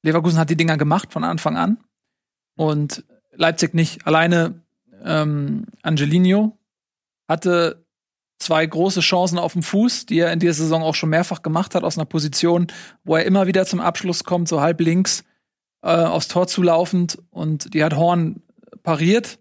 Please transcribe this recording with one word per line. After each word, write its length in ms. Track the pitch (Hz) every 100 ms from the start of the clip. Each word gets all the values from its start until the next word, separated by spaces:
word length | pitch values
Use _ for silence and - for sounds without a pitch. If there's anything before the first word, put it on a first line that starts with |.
Leverkusen 360 | 156 165 170 165
hat 120 | 156
die 60 | 160
Dinger 200 | 165 156
gemacht 360 | 151 180 -
von 120 | 160
Anfang 320 | 165 165 156 156
an 220 | 180 226 _ _ _ _ _ _ _ -
und 480 | 156 151 147 - - _ _
Leipzig 420 | - 165 165 165
nicht. 320 | 165 165 - -
Alleine, 560 | 160 170 170 165 - _ _ _ 98
ähm, 640 | - 156 151 147 143 143 - -
Angelino 760 | - 151 147 175 185 196 214 - _ _ _ _ _ _ -
hatte 560 | 160 185 175 165 - _ _ _ _ _ _
zwei 260 | - 156 160
große 340 | 160 190 190
Chancen 380 | - 180 180 175
auf 160 | 175
dem 80 | 180
Fuß, 440 | 160 202 240 - -
die 120 | 165
er 140 | 170
in 60 | 170
dieser 160 | 170
Saison 280 | 151 160 160
auch 120 | 160
schon 160 | 156 160
mehrfach 320 | 160 180 190
gemacht 320 | - 160 185
hat, 100 | 180
aus 120 | 165 156
einer 60 |
Position, 640 | 156 160 147 131 170 170 170 - - _
wo 120 | - 160
er 80 |
immer 220 | 165 190 185
wieder 200 | 190 185
zum 140 | 180
Abschluss 440 | 175 170 185 165
kommt, 240 | - 175 165
so 120 | 160
halb 200 | 151 165
links, 440 | 165 175 185 - _ _ _ _ _ _
äh, 60 | 165
aufs 400 | 165 165 165 -
Tor 180 | 180 180
zulaufend. 720 | - 180 165 175 180 175 - _
Und 420 | 175 156 156 -
die 80 | 156
hat 140 | 151 147
Horn 460 | 170 175 160 - _ _ _ -
pariert. 560 | - 151 170 220 233 -